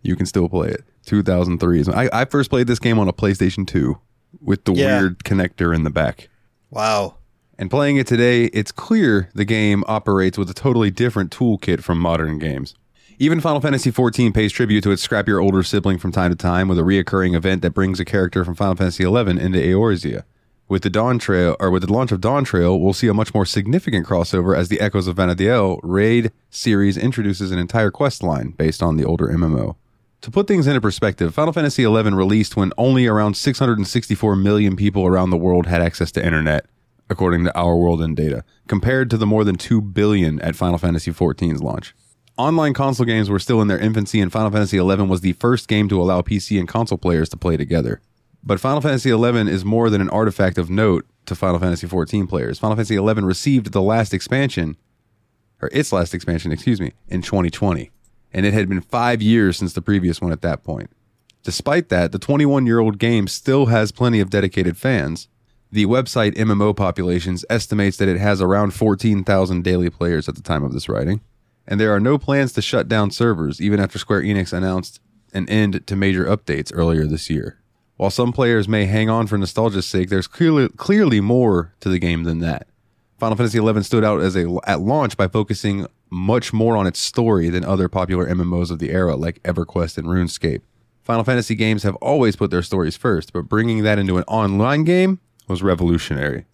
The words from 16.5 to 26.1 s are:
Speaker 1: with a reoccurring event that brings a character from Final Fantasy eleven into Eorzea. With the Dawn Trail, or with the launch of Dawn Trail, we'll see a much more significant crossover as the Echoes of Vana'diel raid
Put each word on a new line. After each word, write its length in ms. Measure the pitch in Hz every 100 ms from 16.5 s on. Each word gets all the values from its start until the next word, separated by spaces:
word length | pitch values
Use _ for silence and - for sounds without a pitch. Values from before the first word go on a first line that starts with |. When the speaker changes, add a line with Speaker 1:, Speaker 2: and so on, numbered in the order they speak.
| 90 95
Speaker 1:
with 120 | 87
a 20 |
reoccurring 540 | 85 98 87 95 92
event 260 | 85 90 92
that 140 | 87
brings 240 | 98 95 90
a 60 |
character 380 | - 101 90 92
from 120 | 87
Final 180 | 82 101
Fantasy 300 | 87 92 85
eleven 340 | 90 117 98 87
into 220 | 90 92
Eorzea. 640 | 73 95 113 90 76 57 - _ _ _ _
With 140 | 95
the 80 | 98
Dawn 300 | 104 120 120
Trail, 360 | - 92 87 -
or 100 | 95
with 140 | 92
the 100 | 92
launch 180 | 110 131
of 80 | 95
Dawn 240 | 110 143
Trail, 360 | 135 92 87 92
we'll 140 | 92
see 140 | 95 117
a 60 |
much 180 | 101 110
more 140 | 107
significant 640 | 92 110 98 165 - 104 80
crossover 500 | 92 87 92 90 80
as 120 | 90
the 120 | 101
Echoes 240 | 104 98
of 120 | 92 87
Vana'diel 600 | 90 87 98 120 98 87
raid 480 | 85 92 107